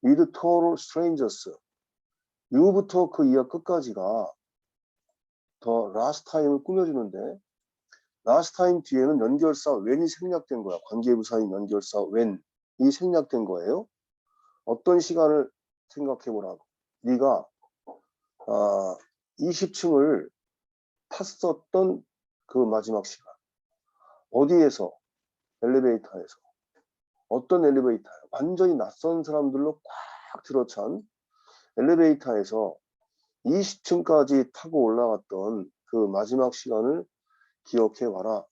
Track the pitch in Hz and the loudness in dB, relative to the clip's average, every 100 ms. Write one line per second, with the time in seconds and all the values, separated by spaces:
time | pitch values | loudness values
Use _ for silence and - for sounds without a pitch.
0 | 123 147 165 - 170 175 170 160 - 160 | 4 4 4 0 0 2 2 -2 -6 -2
1 | 170 156 117 - 95 78 _ _ _ _ | -2 0 -4 -4 -16 -18 _ _ _ _
2 | _ _ _ _ _ 127 185 196 196 180 | _ _ _ _ _ 4 6 4 0 0
3 | 175 - 139 131 127 165 165 170 127 104 | 0 2 4 4 0 -6 -4 -4 -4 -6
4 | 92 110 92 - _ _ _ _ _ _ | -4 -4 -6 -12 _ _ _ _ _ _
5 | _ _ _ _ _ _ 117 117 104 101 | _ _ _ _ _ _ -2 -2 -2 -2
6 | 127 147 - 160 147 143 143 190 170 135 | -4 -4 -6 -2 0 0 -2 -2 0 -2
7 | 107 95 123 196 _ _ _ _ _ _ | -6 -8 -12 -12 _ _ _ _ _ _
8 | _ _ 110 139 165 - 180 180 - 131 | _ _ 2 2 2 0 2 2 0 0
9 | 131 151 113 285 214 143 151 127 101 139 | 2 2 2 2 2 0 -2 -2 0 0
10 | 165 156 180 170 - 123 98 85 - 110 | -2 -4 -6 -6 -6 -8 -6 -10 -8 -4
11 | 120 120 107 113 107 95 101 104 - 104 | 0 0 0 -2 -2 -6 -4 -4 -4 -6
12 | 92 107 117 95 _ _ _ _ 135 139 | -2 0 -2 -4 _ _ _ _ 0 2
13 | 180 170 143 127 101 90 90 156 220 _ | 0 0 -2 -4 -4 -4 -2 -4 -6 _
14 | _ _ _ _ _ _ - - - 175 | _ _ _ _ _ _ -6 -2 2 2
15 | 170 165 156 151 135 _ _ _ _ - | 2 2 4 4 0 _ _ _ _ -8
16 | 143 127 - 110 95 82 _ _ _ _ | -6 -6 -6 -8 -8 -14 _ _ _ _
17 | 120 123 135 101 - _ _ _ - - | -2 2 2 0 -4 _ _ _ -20 -20
18 | _ _ _ _ - 107 104 98 95 90 | _ _ _ _ -6 -2 0 0 -4 -8
19 | _ _ _ _ 151 165 185 - 170 147 | _ _ _ _ -4 -2 -6 -4 2 4
20 | 147 113 76 _ _ _ _ _ _ _ | 4 0 -4 _ _ _ _ _ _ _
21 | _ - 196 - 175 165 _ 185 190 180 | _ -12 -12 -4 -4 -4 _ 0 2 -2
22 | _ _ _ _ _ 127 117 110 107 110 | _ _ _ _ _ 0 2 0 -2 -6
23 | 98 - - - _ _ _ _ _ _ | -6 -16 -20 -20 _ _ _ _ _ _
24 | _ _ _ 120 143 175 151 - 90 - | _ _ _ 2 4 6 4 2 -10 -10
25 | _ _ _ _ _ _ 117 131 127 113 | _ _ _ _ _ _ 0 2 2 0
26 | - 92 85 - _ _ _ _ _ _ | -6 -18 -18 -20 _ _ _ _ _ _
27 | _ _ _ 120 - 180 156 135 123 110 | _ _ _ -6 0 4 4 4 2 -2
28 | - - - - 151 180 185 147 104 - | -6 -20 -14 -6 -4 0 2 2 -4 -6
29 | 160 170 156 151 139 135 147 151 - - | -4 -4 -4 -2 -2 -2 -4 -6 -16 -18
30 | - - - - - 135 120 - 104 190 | -18 -20 -20 -20 -4 -2 -2 -6 -8 -8
31 | 208 _ _ _ _ _ _ - 135 170 | -12 _ _ _ _ _ _ 0 2 6
32 | 160 143 127 110 98 110 104 - _ _ | 4 4 0 -4 -2 -4 -4 -8 _ _
33 | _ _ _ _ - 175 196 - - 175 | _ _ _ _ -2 0 -2 -8 -2 -2
34 | - 156 135 139 123 - 165 160 113 117 | 4 4 4 2 0 -6 -6 0 2 2
35 | 120 107 _ 95 101 113 90 _ _ 117 | 0 -2 _ -8 -6 -8 -10 _ _ -2
36 | 104 98 107 131 127 - 127 110 120 160 | 0 -2 -2 0 -2 -4 -6 -2 -2 -4
37 | - _ _ _ _ _ _ 117 110 - | -8 _ _ _ _ _ _ 0 0 -2
38 | 120 92 107 107 - | -6 -6 -6 -6 -8